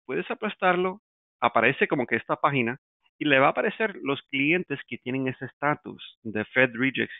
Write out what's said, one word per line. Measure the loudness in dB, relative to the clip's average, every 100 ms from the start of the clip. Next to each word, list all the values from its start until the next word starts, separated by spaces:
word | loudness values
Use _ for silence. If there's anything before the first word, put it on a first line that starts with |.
puedes | -8 -6 -6
aplastarlo, | -6 -8 0 2 2 0 -4 _ _ _ _
aparece | 0 4 4 2 0
como | 0 0
que | -2
esta | -2 0
página | 0 2 -2 -4 _ _ _ _
y |
le | 2 6
va | 6
a |
aparecer | 4 -2 -2 -4 -4
los | -4 -4
clientes | -6 -2 0 0 -2 -8 -10
que | -12
tienen | -6 -4 -4
ese | -6 -12
estatus | -4 -2 -2 -6 -16 -18 _
de | -8 -6 -2
Fed | 2 2
Rejects | 2 -2 -2 -6 -2